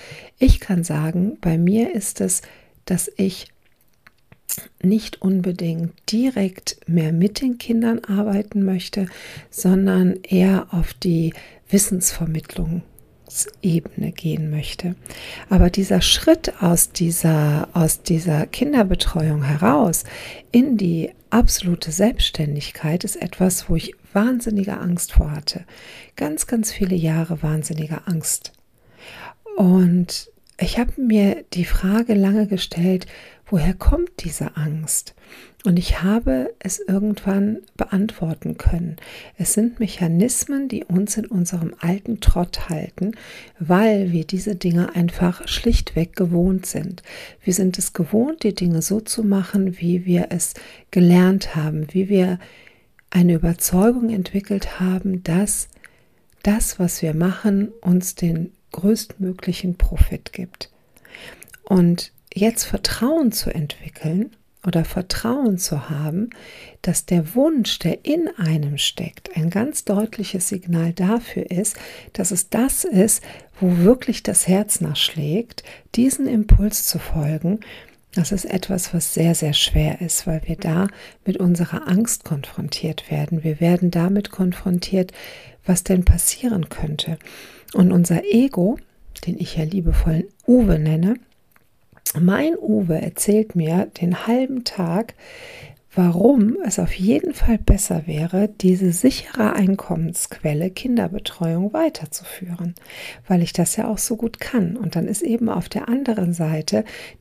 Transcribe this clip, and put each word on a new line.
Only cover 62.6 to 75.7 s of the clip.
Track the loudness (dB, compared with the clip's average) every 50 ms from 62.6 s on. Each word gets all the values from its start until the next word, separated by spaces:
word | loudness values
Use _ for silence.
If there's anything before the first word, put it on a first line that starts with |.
| -4
Vertrauen | -4 -4 -4 -4 -4 -4 -2 0 0 2 2 2 2
zu | 0 -2 -4 -4
entwickeln | -4 -4 -6 -6 -8 -12 -18 -18 -14 -8 -6 -2 -2 -2 -2 -4 -8 _ _ _ _ _ -4
oder | -2 0 0 0
Vertrauen | -2 -4 -6 -6 -6 -6 -6 -4 -4 -2 0 0 0 0 0
zu | -2 -4 -4 -6 -6 -6
haben, | -6 -4 -4 -4 -4 -4 -6 -6 -8 -14 -20 -20 -20 -20 -20 -20 -18 _ -4
dass | -2 -2 -2 -2 0
der | 0 0 0 0 0
Wunsch, | 2 2 2 2 2 0 -2 -4 -4
der | -2 -4 -4 -2 -2
in | -2 -2 0 -2 -4 -4 -2
einem | -2 0 0 0 -2 -2 -4 -4
steckt, | -4 -4 -4 -6 -8 -10 -10 -14 -18 -8 -4
ein | -2 -2 0
ganz | 0 -2 -2 -2 -4 -4 -4
deutliches | -2 0 0 -2 -2 -6 -8 -8 -6 -6 -6 -4 -4
Signal | -6 -6 -4 -2 0 0 0 0 0
dafür | 0 0 0 0 0 -4 -6 -6 -8 -6 -4
ist, | -2 -2 -2 -2 -6 -8 -14 -20 -20 -20 -20 -10 -6
dass | -6 -4 -2
es | -2 -4 -2 0
das | 0 2 2 0 0 -2 -4
ist, | 2 4 4 4 4 2 0 -4 -8 -20 -20 -20 -20 _ -2
wo | 0 2 2 4
wirklich | 6 6 6 4 2 -2 -4 -4
das | -4 -2 -2 0 2 2
Herz | 2 2 2 0 -2 -4
nachschlägt, | -2 -4 -2 -2 -4 -4 -4 -4 -4 -2 -2 -2 -2 -4 -10 -18 -18 -18